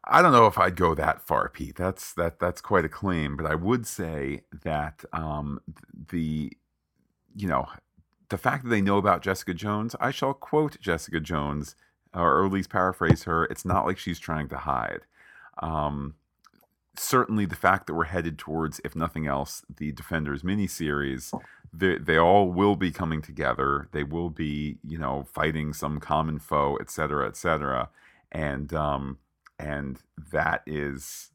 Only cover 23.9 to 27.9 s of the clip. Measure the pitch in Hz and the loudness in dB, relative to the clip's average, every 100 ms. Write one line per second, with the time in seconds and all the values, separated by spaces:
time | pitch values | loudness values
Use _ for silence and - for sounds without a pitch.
23.9 | 76 71 82 85 76 78 73 76 - - | -6 -4 -4 -4 -4 -4 -4 -6 -8 -10
24.9 | 82 71 69 69 - 78 78 76 78 73 | -6 -4 -4 -6 -2 0 0 -4 -4 -4
25.9 | 76 - 76 78 76 - 76 71 71 - | -4 0 0 2 -4 -2 0 2 0 -6
26.9 | - 78 73 58 - 87 80 71 64 62 | -4 -2 0 -2 -2 0 0 0 -2 -4